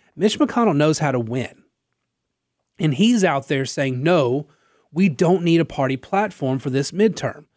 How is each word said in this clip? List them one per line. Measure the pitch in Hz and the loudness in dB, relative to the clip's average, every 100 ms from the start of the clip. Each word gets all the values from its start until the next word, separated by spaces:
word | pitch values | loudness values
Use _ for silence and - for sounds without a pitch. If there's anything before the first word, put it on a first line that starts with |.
| _ - | _ -2
Mitch | 202 - | -2 0
McConnell | 302 - 226 143 | -2 0 2 2
knows | 151 156 | 2 2
how | 151 | -2
to | 127 | -2
win. | 113 127 113 - _ _ _ _ _ _ _ _ _ _ _ - | -4 -6 -8 -12 _ _ _ _ _ _ _ _ _ _ _ -4
And | 156 | -2
he's | 131 220 240 | 2 2 4
out | 180 139 - | 2 0 -2
there | 139 | -4
saying, | 135 - 135 127 | -4 -4 -4 -2
"No, | 156 175 127 135 147 _ _ _ _ | 0 2 2 -2 -6 _ _ _ _
we | 151 196 | 0 0
don't | 131 170 180 | 2 2 2
need | 170 165 | 2 2
a | |
party | 165 - 135 131 | 0 -2 -2 -4
platform | - 190 214 - 135 131 | -4 -2 -2 -4 -4 -2
for | 139 | -2
this | 131 143 | -4 -4
midterm." | 170 214 - 123 - - | 0 0 0 -8 -8 -20